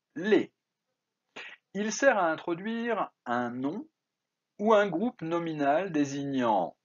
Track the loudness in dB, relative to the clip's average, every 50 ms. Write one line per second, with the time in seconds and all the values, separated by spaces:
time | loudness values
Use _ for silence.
0 | _ _ _ -8 0 4 4 4 4 2 _ _ _ _ _ _ _ _ _ _
1 | _ _ _ _ _ _ _ -18 -18 -18 -18 -20 _ _ -8 -6 -4 -4 -2 2
2 | 4 4 4 4 4 2 0 -2 -4 -4 -4 -4 -4 -6 -6 -4 -4 -2 -2 -2
3 | -4 -6 -8 _ _ -4 -2 -2 -2 -2 -4 -4 -6 -6 -6 -6 -8 -12 _ _
4 | _ _ _ _ _ _ _ _ _ _ _ -2 2 4 4 6 4 2 0 -2
5 | -2 -4 -4 -6 -4 -4 -2 -2 -2 -4 -4 0 2 2 2 2 0 0 0 0
6 | 0 0 -2 -4 -6 -4 -2 0 2 2 2 2 0 -2 -6 _